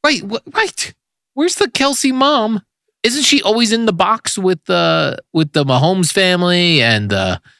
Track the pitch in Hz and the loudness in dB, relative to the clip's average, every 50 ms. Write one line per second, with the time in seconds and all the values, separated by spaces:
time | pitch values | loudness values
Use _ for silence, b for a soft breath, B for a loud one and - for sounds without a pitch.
0 | - 294 294 190 - 202 220 - _ - - 427 440 370 - - - - - _ | 0 0 -2 -2 -4 -8 -10 -10 _ -6 -4 -4 -4 -4 -4 -10 -12 -12 -12 _
1 | _ _ _ _ _ _ _ 262 302 349 - - - 240 _ - 269 277 277 - | _ _ _ _ _ _ _ -2 -2 -2 0 -2 -2 -2 _ 0 0 0 0 0
2 | - 269 262 254 269 285 302 254 214 214 226 196 _ _ _ _ _ _ _ _ | -2 -2 0 2 2 2 2 2 0 0 -2 -4 _ _ _ _ _ _ _ _
3 | - 233 240 294 269 - 285 277 - 196 214 233 240 214 220 226 226 220 180 165 | -4 -2 -2 0 0 0 0 2 2 0 0 0 0 0 0 0 0 -2 0 0
4 | 190 190 226 220 _ - - - 190 185 185 156 _ - 185 175 170 165 160 165 | 0 0 0 -4 _ -8 -6 -2 -2 -2 -2 -2 _ -2 -2 0 2 2 0 0
5 | 156 139 - - - _ - 160 160 147 - 156 143 135 127 127 139 165 190 190 | 0 -2 -4 -8 -14 _ -2 -2 -2 0 0 -2 0 2 2 2 2 2 2 0
6 | 175 151 - 196 190 185 180 175 175 175 175 175 175 175 165 143 117 117 113 107 | 0 0 0 2 2 2 2 2 2 0 2 2 2 2 2 2 2 2 2 0
7 | 104 101 101 95 95 95 92 - b b b b | 0 -2 -2 -2 -2 -2 -4 -6 b b b b